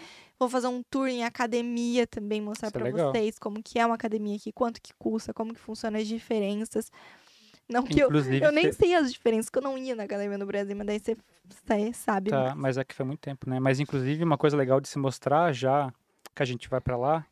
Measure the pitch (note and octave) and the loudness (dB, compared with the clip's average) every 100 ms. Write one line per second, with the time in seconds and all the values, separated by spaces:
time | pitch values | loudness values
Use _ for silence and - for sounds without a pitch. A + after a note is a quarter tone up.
0 | - - - - B3 B3+ B3 B3 A#3 C#4 | -14 -20 -12 -2 0 0 -2 -4 -4 -2
1 | C4+ B3 A#3 - A#3+ A#3 A#3+ A#3 A#3+ B3 | 0 -2 -4 -2 -2 -2 -2 -2 0 0
2 | A#3 - G#3 G#3+ G#3 G#3+ G#3+ - - - | 0 -2 -4 -4 -6 -8 -6 -4 -2 0
3 | D3 A3+ G#3+ - A3 G#3+ - A#3+ A#3 A3+ | 2 2 -2 -4 -8 -8 -6 0 0 0
4 | A3+ A3 G#3 G3+ G#3+ - A#3+ A#3 - - | -2 -4 -4 -6 -6 -2 -4 -4 -16 -8
5 | A3+ A3 - G#3+ A3+ A#3 - A3 A3+ G#3+ | -4 -4 -6 -8 -8 -10 -14 -8 -4 -4
6 | G#3+ A3+ - A3 G3 G#3 A3+ G#3+ - - | -4 -6 -2 -2 0 -2 -4 -6 -6 -12
7 | - - _ _ _ _ - A#3+ - G#3 | -20 -20 _ _ _ _ -4 -2 2 4
8 | C5+ D3+ C3 C3 D#4 D4 F4+ - F4+ F4 | 6 4 4 4 4 6 4 4 4 4
9 | C4 - A#3+ A3 A3+ - C#4 C4 C4 A3+ | 2 0 2 2 0 -2 -2 -4 -6 -6
10 | G3 G3+ G3+ G3+ G3 G3 G3+ G3+ G#3 G#3+ | -4 -4 -4 -4 -4 -4 -4 -4 -4 -4
11 | - A3+ _ _ - - - G#3+ G#3+ A#3+ | -2 -6 _ _ -20 -10 -2 0 0 -4
12 | - G3 F#3+ C#3 C3 C#3+ C3+ B2+ B2+ - | -2 -2 2 2 0 0 -2 -2 -4 -6
13 | C3 D3+ - C3+ - C3 C3 C3 D3 C#3 | -6 -6 -8 -8 -4 0 2 2 0 -2
14 | C3 D3+ E3 D3 D3+ C#3+ C3 C3+ C#3 C#3+ | 0 0 2 4 4 4 4 2 2 -2
15 | C3+ - C3 D3 E3+ B2+ C3 C#3+ C3 - | -2 -2 2 4 4 2 2 2 0 -6
16 | _ _ - - C3 B2 - C3 B2+ B2 | _ _ -10 -4 -2 -4 -4 -4 -2 0
17 | C3 D#3+ D3+ | 2 0 -2